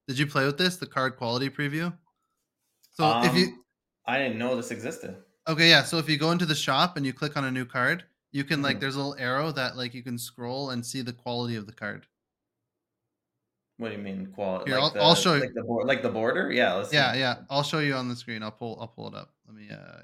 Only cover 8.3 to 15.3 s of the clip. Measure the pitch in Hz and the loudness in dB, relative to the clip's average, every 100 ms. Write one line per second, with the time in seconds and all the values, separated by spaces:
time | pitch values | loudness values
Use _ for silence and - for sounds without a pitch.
8.3 | 139 139 151 139 135 139 139 139 131 123 | -6 -2 0 0 0 -2 -2 -4 -4 -2
9.3 | 135 156 139 127 127 123 123 123 120 - | 0 0 -2 -4 -4 -8 -8 -8 -8 -10
10.3 | - 120 131 139 123 120 135 123 123 127 | -10 -8 -6 -4 -6 -6 -8 -8 -8 -6
11.3 | 120 120 113 104 - 104 104 - _ _ | -4 -4 -4 -8 -10 -10 -10 -16 _ _
12.3 | _ _ _ _ _ _ _ _ _ _ | _ _ _ _ _ _ _ _ _ _
13.3 | _ _ _ _ - 113 104 101 95 95 | _ _ _ _ -10 -8 -8 -8 -8 -10
14.3 | - 98 92 139 131 151 - 156 160 185 | -6 -4 -4 0 0 0 4 6 6 6